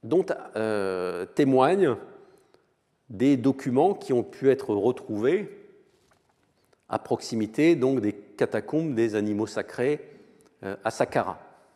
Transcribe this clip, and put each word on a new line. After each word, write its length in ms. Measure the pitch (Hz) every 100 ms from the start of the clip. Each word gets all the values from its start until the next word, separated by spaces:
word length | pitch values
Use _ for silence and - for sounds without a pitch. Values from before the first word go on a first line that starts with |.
dont, 240 | 117 160 185 - - 104
euh, 680 | 110 107 98 92 90 87
témoignent 680 | 95 - 139 131 131 190 175 107 - - - _ _ _ _ _ _ _ _
des 260 | 104 131 139
documents 580 | 120 131 - 123 175
qui 180 | 196 -
ont 120 | 123
pu 260 | 110 - 135
être 240 | 131 -
retrouvés 880 | 104 107 127 - 104 120 185 202 - - _ _ _ _ _ _ _ _ _ _ _ _
à 120 | -
proximité 760 | - 120 - 117 107 110 156
donc 240 | 170 127 135
des 140 | 104
catacombes 840 | - - - 113 110 110 151 165
des 220 | 117 113 107
animaux 320 | 104 104 107
sacrés, 600 | - 101 - 123 151 - - - _ _ _
euh, 140 | 98 98
à 80 | 110
Saqqara. 480 | - 123 - 92 - - - _